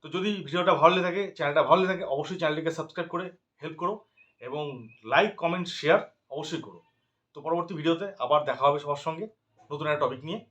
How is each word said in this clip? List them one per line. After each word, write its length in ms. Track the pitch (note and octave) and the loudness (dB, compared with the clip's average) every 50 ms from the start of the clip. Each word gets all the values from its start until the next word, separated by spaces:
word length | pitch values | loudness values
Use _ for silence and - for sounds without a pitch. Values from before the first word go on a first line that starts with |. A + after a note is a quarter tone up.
| _ | _
তো 20 | D#3 C#3 | -6 -6
যদি 160 | F3+ F#3 G#3+ G#3 F#3+ E3 | -4 -2 -2 -2 -4 -6
ভিডিওটা 260 | C#3 C#3+ F3+ F3+ F3+ F3 D3 | -4 -2 0 4 4 4 8
ভালো 120 | D3 E3+ F3+ | 8 6 6
লেগে 120 | F#3 F3 F3+ | 6 2 0
থাকে, 140 | E3+ G3 G3+ F#3+ - | 0 -2 -4 -4 -4
চ্যানেলটা 260 | - D#3+ C#3+ C#3+ D#3 D3 C3 | -2 -2 2 4 2 6 6
ভালো 120 | D#3 F3+ | 6 6
লেগে 120 | F#3+ F#3 F#3+ | 6 2 0
থাকে, 120 | E3+ - - C3+ | -2 -2 -4 -2
অবশ্যই 240 | C#3+ D3 D3+ F#3+ F3+ | -4 -4 -6 -6 -2
চ্যানেলটিকে 320 | E3+ D#3 D3+ D3+ D#3 E3 D#3 D#3+ | -2 -2 -2 0 -2 -4 -4 -4
সাবস্ক্রাইব 300 | D#3 - - - E3+ E3 - | -8 -8 -6 -8 -8 -6 -6
করে 120 | F3 F#3 F3 - _ _ _ _ _ D3 | -8 -8 -8 -14 _ _ _ _ _ -14
হেল্প 140 | D#3+ D#3 D#3 E3+ | -14 -10 -4 -4
করো 120 | F3+ G#3+ G#3+ _ _ _ _ _ _ _ _ A#2+ | -4 -4 -4 _ _ _ _ _ _ _ _ -12
এবং 220 | B2+ C3+ D3+ D3+ D3 C3+ B2 A#2 A2 - _ _ A2 B2+ | -8 -6 -6 -6 -6 -8 -12 -16 -18 -20 _ _ 2 4
লাইক, 200 | D3+ G3+ A3 G#3 - - | 4 4 4 0 -2 -2
কমেন্ট, 240 | E3+ F3 F3+ F3 - - - | -2 -2 -2 -4 -6 -8 -4
শেয়ার 220 | - D3 F3 G#3+ - - _ _ _ _ C3 | 2 4 4 4 4 -2 _ _ _ _ -10
অবশ্যই 280 | C#3+ D3+ - E3+ D3 - | -10 -8 -6 -8 -8 -8
করো। 140 | G#2 F2+ E2+ _ _ _ _ _ _ _ _ _ _ _ | -10 -16 -20 _ _ _ _ _ _ _ _ _ _ _
তো 40 | D3 C3+ | -10 -4
পরবর্তী 280 | D#3 E3 E3+ E3+ E3+ G3 D#3 | -2 0 0 -2 -4 -6 -2
ভিডিওতে 280 | D3 E3 E3 E3 G3 G3+ - - A#2+ | 0 0 0 0 -2 -8 -6 -6 0
আবার 160 | C#3+ D3 D3+ D3 C#3 | 4 4 4 4 2
দেখা 160 | - - C#3 | -2 2 4
হবে 120 | C#3+ C#3+ D3 C#3+ | 2 2 2 -2
সবার 200 | C#3+ D3 C#3 - | -4 -4 -4 -4
সঙ্গে 200 | E3 D#3+ E3 G3+ G#3+ _ _ _ _ _ _ _ _ | -6 -6 -6 -8 -12 _ _ _ _ _ _ _ _
নতুন 160 | D3 C#3+ D3+ | -8 -6 -2
একটা 160 | D3+ D3+ D3 D3 | -2 0 2 2
টপিক 160 | G#2 - - C3 D#3 | 0 0 -4 -8 -10
নিয়ে। 120 | F#3 A3 - _ | -10 -10 -10 _